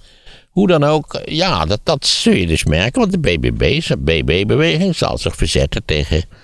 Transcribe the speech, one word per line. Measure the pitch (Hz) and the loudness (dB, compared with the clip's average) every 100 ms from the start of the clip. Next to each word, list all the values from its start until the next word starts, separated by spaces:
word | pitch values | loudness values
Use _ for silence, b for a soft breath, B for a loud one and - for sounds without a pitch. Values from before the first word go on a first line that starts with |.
| B B B B B | B B B B B
Hoe | - 196 | 0 2
dan | 165 | 4
ook, | 143 156 147 - | 2 0 -2 -10
ja, | - 151 185 110 | -6 -4 -2 0
dat, | 80 104 | 0 -2
dat | - 143 - | -2 -2 -2
zul | - 233 | 0 2
je | 180 87 | 2 2
dus | 78 | 0
merken. | 78 78 107 269 | 0 0 0 0
Want | 214 | 0
de | 190 | 0
B | 143 85 | 0 0
B | 62 55 | 0 0
B, | - 151 - 123 | 0 0 -2 -2
B | 69 82 | 0 0
B-beweging, | 64 85 104 117 160 156 190 165 | 2 0 2 2 2 2 0 0
zal | - 64 | -2 -2
zich | - - | -4 -2
verzetten | 85 - 69 - | -2 0 0 -2
tegen | - 78 73 80 - b | -2 -2 0 -2 -2 b